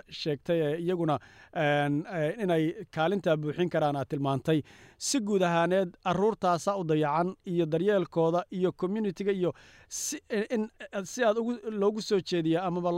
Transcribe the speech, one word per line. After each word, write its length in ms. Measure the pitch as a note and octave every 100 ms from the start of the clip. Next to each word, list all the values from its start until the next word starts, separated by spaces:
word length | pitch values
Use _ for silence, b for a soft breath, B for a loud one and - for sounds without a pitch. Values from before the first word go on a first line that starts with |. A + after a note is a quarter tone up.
| -
sheegtay 520 | D#3 E3 C#3+ - E3+
ee 180 | D3+ D#3+
iyaguna, 380 | E3+ F#3 D#3+ C#3+ B B B
een, 540 | - D3 D3 C#3+ C#3+ F#3+
ee, 220 | F3+ D3+ A3
inay 440 | G3 E3 D#3+ D#3+ B2
kaalinta 460 | D#3+ D#3+ G3+ E3+ D#3
buuxin 320 | D3+ C#3+ F3
karaan 280 | D#3+ D3+ C#3+
aad 120 | C3
tilmaantay, 540 | D3+ C#3 C3+ - D#3+ B B B
si 260 | B - C#4+
guud 220 | G#3 G3+
ahaaneed 500 | F3 E3+ E3+ F#3 F#3 -
carruurtaasa 720 | F#3+ F3+ G#3 G#3 F3+ E3+ - G3
u 60 |
dayacan 500 | E3 D#3 D3 D#3 F3 F#3
iyo 220 | - E3+ E3
daryeelkooda 760 | D#3+ G3 G3+ E3 E3+ E3 E3+ F3+
iyo 220 | G3 F3+
community-ga 600 | - F#3 G#3+ G#3 E3+ G3+
iyo 200 | G3+ F3 B B B B
si, 280 | - - D#4 -
in, 160 | A3+ G#3+
in, 540 | A#3 A3 - A3 G#3+
si 180 | F#3 -
aad 120 | A#3 A3
ugu, 220 | A3+ A#3+ A#3+
loogu 300 | G#3+ G3 G#3+
soo 200 | F#3+ G3+
jeediya 440 | - F3 D#3+ D#3+
amaba 260 | F#3+ F3 F3